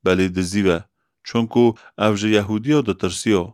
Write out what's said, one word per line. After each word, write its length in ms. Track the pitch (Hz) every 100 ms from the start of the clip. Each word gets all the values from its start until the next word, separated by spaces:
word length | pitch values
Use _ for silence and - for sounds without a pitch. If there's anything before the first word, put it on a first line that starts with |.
بەلێ 240 | 92 92 95
دزیوە، 500 | 90 90 101 95 85 - _ _ _
چونکو 380 | - 117 113 120 120 113 - -
ئەو 160 | 107
ژە 140 | 101 107
یەهودیا 500 | 107 101 107 123 151
دەترسیا. 640 | 117 92 92 85 113 98 87